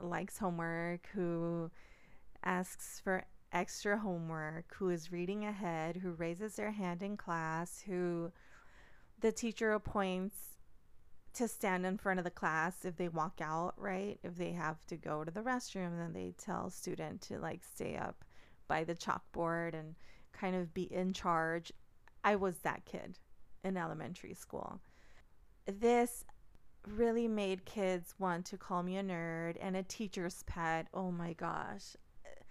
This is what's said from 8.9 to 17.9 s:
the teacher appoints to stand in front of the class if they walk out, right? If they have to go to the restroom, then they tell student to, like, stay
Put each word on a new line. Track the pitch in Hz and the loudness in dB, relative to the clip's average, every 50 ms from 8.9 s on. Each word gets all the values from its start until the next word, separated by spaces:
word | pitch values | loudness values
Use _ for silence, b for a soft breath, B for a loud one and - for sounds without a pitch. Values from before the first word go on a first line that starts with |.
| B B B B B - | B B B B B 4
the | 226 220 | 4 4
teacher | - - 240 226 208 - 226 214 | 6 4 0 0 0 2 4 4
appoints | 214 208 - - - 208 190 185 185 185 190 202 - - - - - - - - - - - - - - - - - - - - - | 4 4 2 2 2 4 4 4 2 2 0 -2 -4 -6 -12 -12 -14 -16 -16 -16 -18 -18 -18 -18 -18 -18 -14 -14 -14 -14 -12 -6 -2
to | - 240 220 | 0 0 0
stand | - - 226 196 185 180 185 | 0 2 2 4 4 4 4
in | 185 190 | 2 2
front | - - 196 185 185 | 2 2 2 4 4
of | 175 | 2
the | 175 | 0
class | - - 196 160 156 160 160 180 180 - - | 0 0 2 2 4 4 4 2 0 -2 -4
if | 180 165 | -4 -2
they | - 180 170 | 0 0 0
walk | 165 160 156 - - - | 2 2 0 0 0 -2
out, | 160 156 156 165 175 - - - | -2 0 0 2 0 0 -2 -2
right? | 202 202 185 190 202 208 - - | -2 -2 -2 0 -2 -4 -4 -6
If | - 175 170 | -8 -6 -4
they | 180 170 170 | -4 -2 -2
have | 175 175 151 156 160 - - - | -2 0 0 -2 -2 -4 -6 -8
to | 175 | -8
go | 160 - 156 151 151 156 | -6 -2 -2 -2 -2 -2
to | 165 | -2
the | 165 214 | -4 -2
restroom, | 226 254 247 247 - - - 190 180 175 170 | 0 0 0 0 0 -4 -4 -2 -2 -2 -2
then | 170 170 165 | -2 -2 -2
they | 165 185 180 180 180 | -4 -4 -4 -6 -6
tell | - - - 175 - - 190 | -8 -4 -2 -2 0 -2 -2
student | - - - 180 165 160 160 156 - - | -4 -6 -6 -4 -4 -2 -4 -4 -6 -8
to, | - - - - | -8 -6 -6 -4
like, | - 160 - 170 - | -4 -4 -4 -6 -10
stay | - - - - 90 | -10 -8 -6 -4 -4